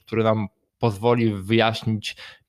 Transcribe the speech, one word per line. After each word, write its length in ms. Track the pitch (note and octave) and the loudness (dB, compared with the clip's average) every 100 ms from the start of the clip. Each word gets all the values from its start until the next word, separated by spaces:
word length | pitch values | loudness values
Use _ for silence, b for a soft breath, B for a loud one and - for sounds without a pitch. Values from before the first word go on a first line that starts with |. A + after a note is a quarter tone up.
| - | -6
który 180 | A2 | -2
nam 240 | A2 A2 G2+ _ _ _ | 0 0 -2 _ _ _
pozwoli 560 | A#2 F#2+ A#2 A#2+ A2+ | -2 0 2 2 2
wyjaśnić, 800 | G2+ F#2+ A2+ A2+ A#2 A2+ G#2+ - - B B | -2 0 2 2 0 -4 -6 -6 -14 B B